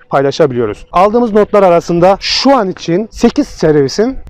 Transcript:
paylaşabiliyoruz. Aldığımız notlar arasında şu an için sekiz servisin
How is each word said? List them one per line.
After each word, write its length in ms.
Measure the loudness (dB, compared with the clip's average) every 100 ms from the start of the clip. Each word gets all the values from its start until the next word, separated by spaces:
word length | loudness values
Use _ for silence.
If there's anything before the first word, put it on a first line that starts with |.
| -6
paylaşabiliyoruz. 800 | -2 0 0 0 0 -4 -6 -4
Aldığımız 400 | 0 2 2 0
notlar 300 | 0 2 2
arasında 540 | 2 2 0 2 2 2
şu 360 | -2 -2 2 2
an 140 | 0
için 380 | -6 -4 -4 -4
sekiz 380 | -2 0 0 -6
servisin 680 | -2 0 0 0 -2 -4 -4 -6